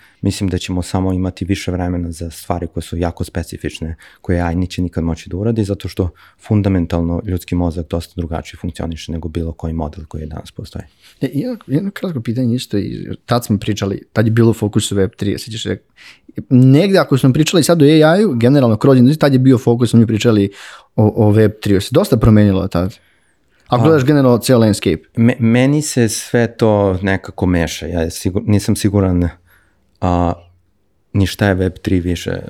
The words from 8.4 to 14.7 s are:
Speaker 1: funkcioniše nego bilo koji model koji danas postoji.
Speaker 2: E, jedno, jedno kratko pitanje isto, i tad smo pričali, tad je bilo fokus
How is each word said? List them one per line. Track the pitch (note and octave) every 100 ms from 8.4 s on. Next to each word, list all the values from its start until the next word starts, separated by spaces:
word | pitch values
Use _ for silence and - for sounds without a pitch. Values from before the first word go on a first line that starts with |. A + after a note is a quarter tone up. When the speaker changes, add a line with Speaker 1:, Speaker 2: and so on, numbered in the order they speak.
| - E2+
Speaker 1:
funkcioniše | F2 - E2 D#2+ -
nego | E2 D#2+
bilo | E2 E2
koji | D#2+ E2
model | D#2+ D2+ D#2 D#2
koji | D#2 D2+
danas | D#2+ -
postoji. | - - - - _ _ -
Speaker 2:
E, | C3
jedno, | C#3 B3 A#3 -
jedno | C3+ G3
kratko | - G3 D3
pitanje | A2+ A2+ B2+ B2
isto, | - G#2
i | F2+ A1+ G1+ - -
tad | A#2+ -
smo | G#2
pričali, | - G2+ G2 G2 -
tad | - A2
je |
bilo | A2+ A#2
fokus | G#2+ G#2+